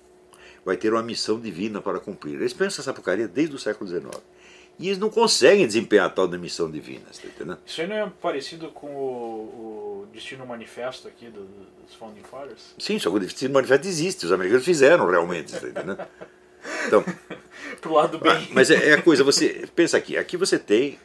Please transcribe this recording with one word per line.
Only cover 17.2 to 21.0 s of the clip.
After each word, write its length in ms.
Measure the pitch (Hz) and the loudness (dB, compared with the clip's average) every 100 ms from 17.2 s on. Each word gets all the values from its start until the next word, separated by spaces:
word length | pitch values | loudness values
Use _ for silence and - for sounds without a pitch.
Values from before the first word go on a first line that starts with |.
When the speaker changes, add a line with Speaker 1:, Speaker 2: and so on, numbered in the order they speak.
| - - | -14 -18
Speaker 2:
<laughs> 400 | - - 180 - | -18 -18 -16 -12
Pro 120 | 160 | 0
lado 260 | 156 160 160 | 2 2 0
bem. 120 | 156 | 0
Speaker 1:
ah, 160 | - - | 0 0
mas 180 | 123 131 | 2 4
é, 200 | 139 139 | 4 6
é 40 | |
a 80 | 151 | 6
coisa, 220 | - 139 | 6 6
você 440 | 135 135 147 - - - | 4 4 0 -2 -4 0
pensa 220 | 170 117 | 2 0
aqui, 180 | - 73 | 0 -4
aqui 220 | - 180 | -4 -4
você 220 | 190 170 | -2 -2
tem 400 | - 104 139 - | 2 2 2 -6